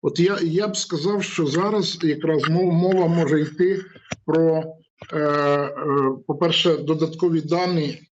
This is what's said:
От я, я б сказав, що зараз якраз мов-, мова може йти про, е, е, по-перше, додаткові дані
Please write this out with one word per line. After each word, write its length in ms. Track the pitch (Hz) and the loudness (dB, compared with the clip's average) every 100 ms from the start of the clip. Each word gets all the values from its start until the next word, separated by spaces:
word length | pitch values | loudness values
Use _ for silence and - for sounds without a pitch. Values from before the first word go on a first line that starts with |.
От 180 | 151 139 | -4 0
я, 180 | 175 202 | 0 2
я 260 | 170 165 208 | 0 0 -2
б 80 | 196 | -4
сказав, 460 | - 165 160 202 | -6 -4 -2 -2
що 240 | - - 151 | -4 -4 -2
зараз 520 | 151 202 214 170 - | 0 0 0 -2 -2
якраз 460 | 160 147 165 156 135 | -2 -2 0 0 2
мов-, 240 | 165 185 | 2 2
мова 340 | 170 185 185 170 | 2 2 2 2
може 340 | 170 156 151 | 2 2 2
йти 440 | 151 - 185 190 - - - - - | 0 0 0 0 -6 -18 -14 -14 -2
про, 360 | 160 165 160 160 160 _ _ - | 2 2 2 -4 -12 _ _ -8
е, 60 | 160 | -2
е, 540 | 151 147 143 143 143 - 147 139 135 131 - | 0 2 2 2 0 -4 -2 0 0 -2 -6
по-перше, 500 | 143 170 160 180 156 | 0 0 2 2 2
додаткові 640 | 147 156 160 - 180 165 | 0 -2 -2 0 0 0
дані 640 | 147 170 180 175 147 135 _ | 0 0 0 0 -2 -6 _